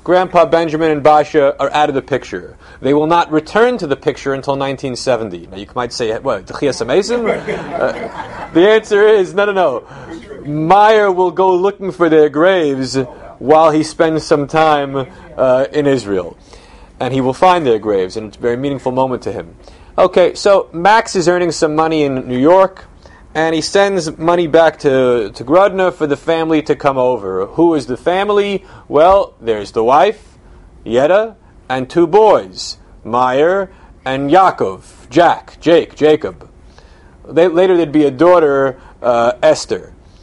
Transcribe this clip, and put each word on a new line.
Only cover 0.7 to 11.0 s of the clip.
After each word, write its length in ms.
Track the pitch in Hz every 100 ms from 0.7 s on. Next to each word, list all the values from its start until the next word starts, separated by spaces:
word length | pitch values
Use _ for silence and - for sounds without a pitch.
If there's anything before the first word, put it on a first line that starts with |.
| 156 160
and 120 | 147
Basha 540 | 143 151 147 156 139 -
are 140 | 143
out 160 | 151 147
of 60 |
the 80 | 135
picture. 560 | - 127 - 90 85 - - -
They 100 | 127
will 140 | 147 156
not 260 | 170 156
return 460 | 156 151 202 240 240
to 80 | 165
the 100 | 135
picture 380 | 151 - 139
until 200 | 135 131
nineteen 420 | 139 139 135 139 120
seventy. 500 | 135 117 110 87 87
Now 100 | 95
you 100 | 101
might 200 | 127 120
say, 200 | - 113 110
"What, 280 | 131 104 90
the 60 |
Chias 320 | - 139 120
HaMesim?" 400 | 117 160 208 240 220
Uh, 1200 | - - 180 147 143 127 - - - - - -
the 160 | 160 202
answer 400 | 220 220 208 214
is, 240 | 214 175
no, 140 | 180 208
no, 60 |
no. 920 | 190 165 117 - 143 135 - - -
Meyer 680 | 147 151 160 196 214 220